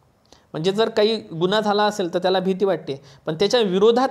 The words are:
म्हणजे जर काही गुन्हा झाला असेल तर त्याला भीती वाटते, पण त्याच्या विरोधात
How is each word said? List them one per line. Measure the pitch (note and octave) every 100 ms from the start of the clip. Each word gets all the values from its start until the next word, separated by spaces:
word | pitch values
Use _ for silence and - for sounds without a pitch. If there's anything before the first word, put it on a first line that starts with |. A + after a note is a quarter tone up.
| _ _ _ _ _
म्हणजे | D3 F3
जर | G3+ A3
काही | A3 G#3+ A3
गुन्हा | - D#3+ F3+ G#3+
झाला | G#3 G3+
असेल | G#3 G#3 F3
तर | F3+
त्याला | F#3 F#3+
भीती | F#3 F#3 G3
वाटते, | E3 D#3+ C3+ - - -
पण | D#3+
त्याच्या | G3+ B3
विरोधात | G#3 F#3 A3 A#3 C4+